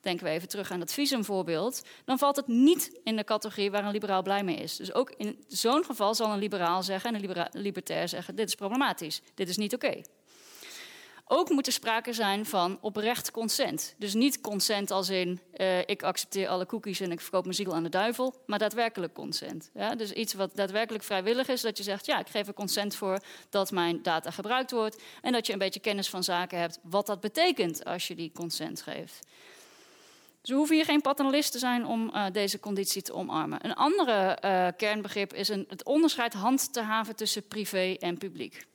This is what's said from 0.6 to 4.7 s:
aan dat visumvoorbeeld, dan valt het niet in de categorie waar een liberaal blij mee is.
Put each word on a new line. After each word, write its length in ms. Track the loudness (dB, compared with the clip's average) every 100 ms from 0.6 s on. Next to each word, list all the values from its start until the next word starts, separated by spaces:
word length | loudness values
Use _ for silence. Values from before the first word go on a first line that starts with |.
| -6
aan 80 | -4
dat 140 | -4
visumvoorbeeld, 880 | -2 0 0 0 0 0 0 0 -4 -12 -18
dan 140 | -2 2
valt 180 | 4 2
het 100 | 2
niet 520 | 8 8 8 2 -6
in 120 | -4 -2
de 80 |
categorie 460 | 0 -2 -2 -2 0
waar 140 | 2
een 80 | 0
liberaal 300 | -2 0 0
blij 220 | 2 0
mee 120 | 2 -2
is. 200 | -4